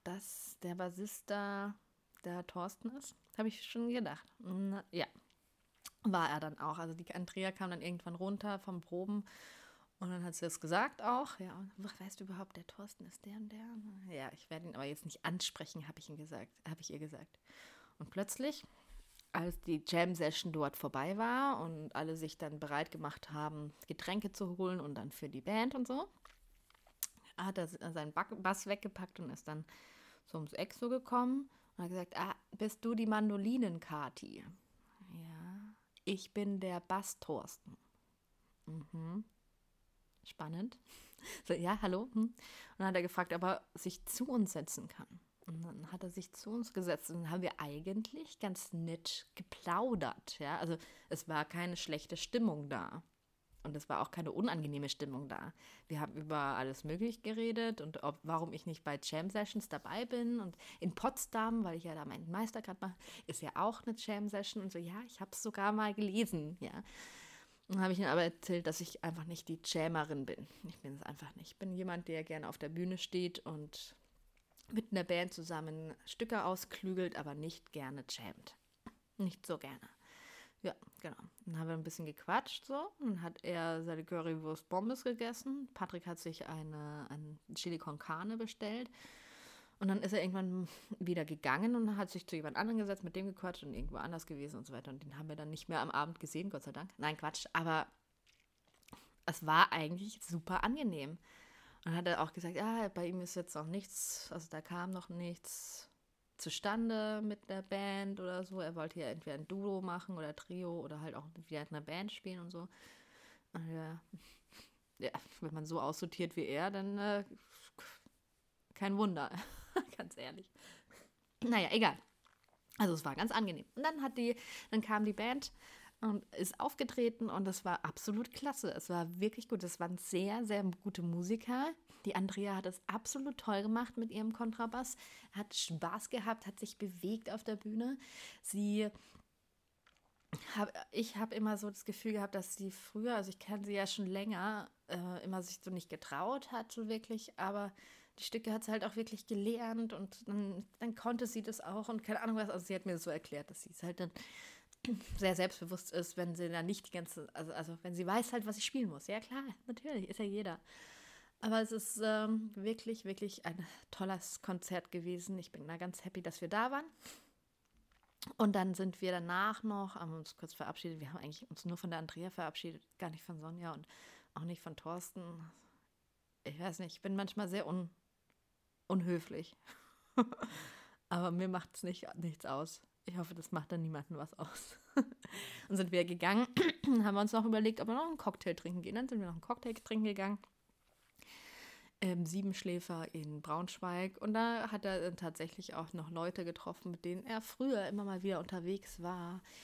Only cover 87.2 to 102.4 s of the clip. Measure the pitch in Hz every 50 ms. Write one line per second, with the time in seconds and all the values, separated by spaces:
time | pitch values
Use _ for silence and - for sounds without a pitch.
87.2 | 156 151 151 151 - - 226 - - 180 170 160 - 165 147 151 - - 160 160
88.2 | 180 208 226 226 233 220 - - 220 208 214 240 254 240 - - - - - -
89.2 | - - - - - - - - - - - _ 202 190 190 196 - 190 208 208
90.2 | 160 185 180 190 190 185 180 185 180 165 - - - - 214 - 185 175 180 175
91.2 | 156 151 156 151 - 139 127 156 202 226 240 240 226 214 208 196 202 185 - 180
92.2 | - - - 160 151 151 - - 202 220 233 220 214 196 196 190 - 175 - 185
93.2 | 190 196 185 - - 180 180 - - 147 131 - - - - 117 - 156 170 165
94.2 | - - 160 139 139 151 151 - 123 - 131 120 127 143 131 139 147 143 139 143
95.2 | 156 156 151 151 151 151 160 156 - - 165 151 127 - - - 147 160 165 -
96.2 | - 151 - 156 180 196 190 139 - 143 139 - 156 185 - - 139 151 156 151
97.2 | - 151 - - - - - 165 165 165 160 160 - - - _ _ _ _ _
98.2 | _ _ _ _ _ _ _ _ _ _ _ _ _ - - - - - - _
99.2 | _ - 160 - 160 156 156 165 190 - - 165 156 151 170 180 196 214 - -
100.2 | - - 170 170 165 - 180 - - 214 247 302 294 220 170 151 135 143 165 180
101.2 | - - - - - - - - - - - - - 165 165 175 175 175 175 -
102.2 | 156 160 - 185